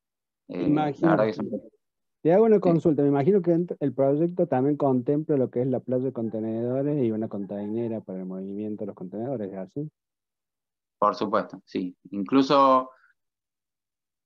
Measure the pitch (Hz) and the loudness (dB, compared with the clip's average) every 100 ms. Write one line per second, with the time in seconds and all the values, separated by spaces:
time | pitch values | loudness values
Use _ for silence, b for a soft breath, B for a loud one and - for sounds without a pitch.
0 | _ _ _ _ _ 98 - 151 151 139 | _ _ _ _ _ -4 0 2 0 0
1 | - - 110 - 214 - - _ _ _ | 2 4 2 0 -6 -8 -12 _ _ _
2 | _ _ 151 185 226 208 180 165 170 147 | _ _ 2 4 6 6 4 4 2 2
3 | 143 143 139 202 175 170 175 - 143 135 | 2 4 4 4 4 0 0 -4 -4 0
4 | 135 147 170 175 175 127 139 143 139 131 | 2 2 0 0 0 2 0 2 2 2
5 | 123 147 156 143 123 123 131 123 - 127 | 2 -2 0 0 0 0 -2 -2 -2 -2
6 | 131 123 113 110 110 113 120 131 143 147 | -2 -4 -6 -4 -4 -4 -2 -2 -2 0
7 | 117 110 110 101 95 101 104 110 117 110 | 0 -2 -4 -6 -8 -8 -6 -6 -6 -6
8 | 98 95 92 95 98 101 107 104 101 - | -8 -10 -10 -10 -10 -8 -8 -8 -10 -10
9 | 90 101 120 123 98 95 92 143 151 - | -12 -10 -8 -8 -8 -10 -12 -10 -10 -12
10 | _ _ _ _ _ _ _ _ _ _ | _ _ _ _ _ _ _ _ _ _
11 | 104 104 104 104 90 95 - - 92 - | -2 0 -2 -2 -2 -10 -10 -8 -6 -10
12 | - 101 98 135 135 143 135 131 131 B | -12 -8 0 2 4 4 6 4 0 B
13 | B _ _ _ _ _ _ _ _ _ | B _ _ _ _ _ _ _ _ _
14 | _ _ | _ _